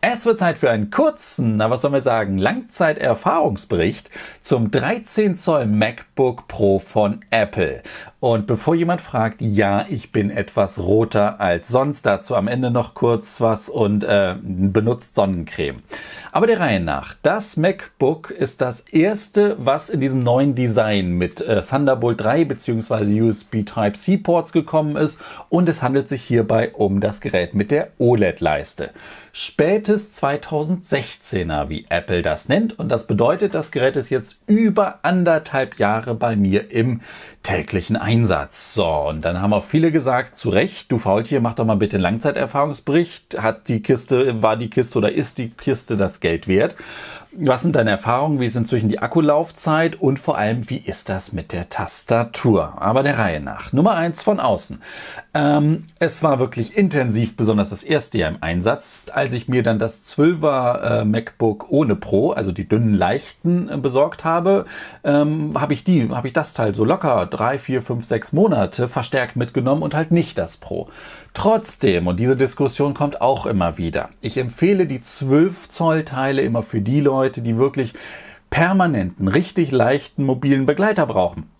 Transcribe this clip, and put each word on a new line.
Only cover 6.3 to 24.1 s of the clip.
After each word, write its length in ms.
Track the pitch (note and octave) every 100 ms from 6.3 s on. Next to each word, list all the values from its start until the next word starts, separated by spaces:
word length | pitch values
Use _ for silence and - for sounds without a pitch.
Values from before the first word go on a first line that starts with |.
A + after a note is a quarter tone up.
| A#2+ -
Pro 320 | - G2+ G2
von 440 | - - G#2 G#2+ -
Apple. 520 | A2+ G#2 - D#2+ B1+ - - - _
Und 260 | B2+ A2+ G#2
bevor 280 | A#2 -
jemand 260 | E3 E3+ F3
fragt, 400 | - B2 A2 G#2+
ja, 460 | A#2 G2+ G2+ G2+ -
ich 240 | C3 -
bin 180 | A2+ G2+
etwas 480 | G#2 G2+ - G2 -
roter 600 | F2+ G#2+ A2+ A2 G#2 G#2+
als 280 | G2 E2+ -
sonst, 360 | B2 C#3 C#3+ B2
dazu 300 | G2 - B2
am 100 | G2+
Ende 220 | B2 B2+
noch 240 | A#2+ A#2
kurz 460 | - A#2+ A#2 - -
was 280 | A2+ G#2+ -
und, 360 | - G#2+ G#2
äh, 300 | G#2 G2+ F#2+ F#2
benutzt 760 | - F#2 G2 G2 G#2+ A#2+ - -
Sonnencreme. 680 | G2 F#2 D#2 - D2+ A#1+ - - - - -
Aber 160 | - A3+
der 140 | A3
Reihe 200 | D#3+ G2+
nach. 360 | E2+ C#2 - -
Das 340 | D3 G#3 G#3 -
MacBook 720 | E3 G3 - _ C3+ D#3+ -
ist 300 | - B2 -
das 200 | B2+ B2
erste, 760 | - D#3+ F3 G#3 - G#3 G#3 -
was 320 | C3 C#3+ -
in 100 | D#3+
diesem 220 | C#3 C3
neuen 320 | A#2+ B2 C#3+
Design 580 | B2 B2 A2 A2 G#2 F2+
mit, 280 | F2 F2+ -
äh, 220 | - G#2
Thunderbolt 580 | - C3+ C#3+ C3 A#2+ A2+
drei 240 | G#2+ C#3
beziehungsweise 680 | D#3+ B2+ - A2+ G#2+ A2+ G#2
U 200 | G#2 A2+
S 120 | G#2
B 220 | - A2
Type-C 540 | G#2 - G#2 G2+ -